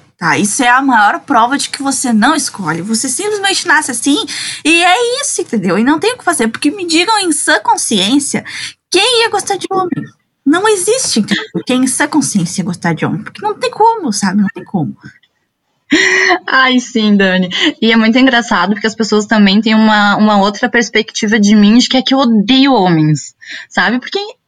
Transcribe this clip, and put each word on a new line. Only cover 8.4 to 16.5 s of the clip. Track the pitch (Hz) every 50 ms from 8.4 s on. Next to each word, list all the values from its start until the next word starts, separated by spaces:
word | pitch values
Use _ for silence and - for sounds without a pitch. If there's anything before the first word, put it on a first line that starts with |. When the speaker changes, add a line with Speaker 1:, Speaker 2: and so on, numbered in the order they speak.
| - - - - - - - _ _ - -
Speaker 1:
quem | 359 403 494 494 453 466
ia | 440
gostar | 440 392 381 - 403 370
de | - -
homem? | 392 370 370 349 - - 226 - _ _ _ _ _ _ -
Não | 277 311 359 403 440
existe, | 427 370 349 - 466 523 - - - 233
entendeu? | 202 - - - 440 - - - -
Quem | - 254 254 262
em | 269
sã | - - 294 294
consciência | - 302 - - - 202 165 - - -
ia | 170
gostar | 170 175 - - 170 160
de | - 156
homem, | 135 - 160 -
porque | - - -
não | 392 427 415
tem | - 494 480
como, | 494 - 427 453 453 453 349 247 196
sabe? | - - 190 180 214
Não | 202 190 -
tem | 349 -
como. | - - 175 143 - - _ - 143 - _ _ _ _ _ _ _ _ _ _ _ _ _ _ - - 359 381 381 370 359 359 359 349 359 -
Speaker 2:
Ai, | -